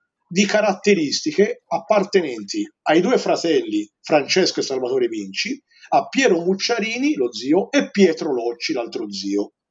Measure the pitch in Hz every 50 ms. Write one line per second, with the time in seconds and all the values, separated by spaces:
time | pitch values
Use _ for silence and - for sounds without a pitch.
0 | _ _ _ _ _ _ 175 180 208 202 - 320 302 208 - - - 214 202 165
1 | 156 135 113 - - 160 147 - - - - - _ _ 170 165 - - 214 208
2 | 190 196 - 196 170 139 120 110 104 98 - 107 104 - _ _ _ - 156 170
3 | 180 240 254 - - - 165 139 - 165 156 131 117 110 104 107 104 - _ _
4 | - - 165 147 202 - - 185 175 151 - 160 135 - 135 123 127 120 131 131
5 | 123 113 113 107 101 95 98 - - 214 269 - _ _ _ _ - - - 147
6 | - - - 262 269 226 185 165 170 180 196 196 - - 240 226 208 220 226 240
7 | 269 294 302 - 123 240 110 110 120 135 156 190 208 - - 285 190 - - 208
8 | 196 165 156 - 170 156 135 120 117 120 120 - - - 151 123 117 113 - 127
9 | 113 104 101 95 98 98 98 101 104 - _ _ _ _